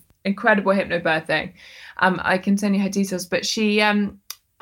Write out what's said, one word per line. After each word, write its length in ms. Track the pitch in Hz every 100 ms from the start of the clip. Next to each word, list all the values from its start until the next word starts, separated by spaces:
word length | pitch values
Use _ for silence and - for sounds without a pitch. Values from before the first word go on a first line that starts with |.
| _ _ 196
incredible 480 | 196 233 208 190
hypnobirthing. 800 | 196 - 170 170 160 156 156 180 - - - - -
Um, 200 | 185 185
I 140 | - 190
can 180 | 196 202
send 200 | 208 196
you 60 |
her 60 | 196
details, 360 | 190 196 180 185
but 220 | 185 202
she, 340 | - 214 208
um, 380 | 214 208 202 - _ - _ _